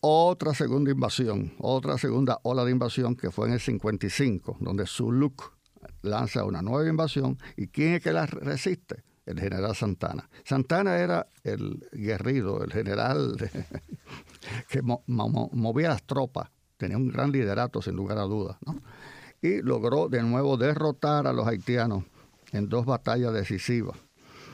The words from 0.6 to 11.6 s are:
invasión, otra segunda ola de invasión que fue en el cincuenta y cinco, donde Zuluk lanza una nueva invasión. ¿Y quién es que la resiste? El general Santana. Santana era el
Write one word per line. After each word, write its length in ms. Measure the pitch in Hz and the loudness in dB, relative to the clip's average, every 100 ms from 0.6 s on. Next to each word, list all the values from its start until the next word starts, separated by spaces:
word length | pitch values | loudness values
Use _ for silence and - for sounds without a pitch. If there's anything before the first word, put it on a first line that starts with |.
| 135 131 139 | 2 2 2
invasión, 640 | 135 120 - 120 101 85 - | 2 0 0 0 0 -4 -4
otra 400 | 110 131 135 135 | 0 0 0 0
segunda 420 | 135 120 131 113 | 0 2 2 2
ola 200 | 117 127 | 0 2
de 60 | 123 | 2
invasión 440 | 127 123 - 123 | 2 0 0 0
que 160 | 123 - | 0 -4
fue 160 | - 113 | -2 0
en 60 | |
el 80 | 120 | 0
cincuenta 460 | - 110 107 101 101 | 0 -2 0 -2 -2
y 40 | |
cinco, 460 | - 135 92 - - | 2 2 0 -4 -6
donde 280 | - 98 95 | -4 -2 -2
Zuluk 640 | - 113 123 143 - - _ _ _ - - | -2 2 4 2 0 -18 _ _ _ -20 -8
lanza 440 | 98 107 117 120 | -4 -2 -2 -2
una 180 | 98 82 | -2 -2
nueva 260 | 95 135 160 | 0 0 2
invasión. 500 | 160 160 143 131 131 - | 2 0 0 0 -2 -8
¿Y 140 | - - | -8 -6
quién 240 | - 156 | 0 2
es 100 | 170 | 2
que 100 | 160 | 2
la 120 | 165 | 0
resiste? 800 | 156 - 139 143 190 180 - - - _ - | 0 -4 -4 -2 0 -2 -6 -14 -16 _ -8
El 120 | 80 | -4
general 380 | 98 95 104 110 | -2 -2 -2 0
Santana. 520 | 107 90 - - - - | -2 -2 -4 -6 -10 -10
Santana 540 | - 135 131 170 202 175 | 0 0 2 2 4 2
era 300 | 175 170 - _ | 2 0 -2 _
el 420 | - 104 | -6 -4